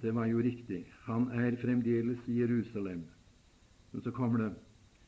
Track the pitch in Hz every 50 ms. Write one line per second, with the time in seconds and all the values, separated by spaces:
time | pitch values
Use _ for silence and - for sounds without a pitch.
0 | - 113 113 120 113 113 117 117 120 127 117 117 - - 98 87 85 - - -
1 | - 113 113 117 123 123 120 117 123 120 120 123 - 123 123 123 117 117 120 117
2 | 117 120 123 120 - 123 120 120 120 117 120 117 107 113 - 104 98 95 90 85
3 | 82 78 - - - - - - - - - - - - - - - - - -
4 | - 120 117 127 127 117 120 113 110 104 87 - - - - - - - - -
5 | -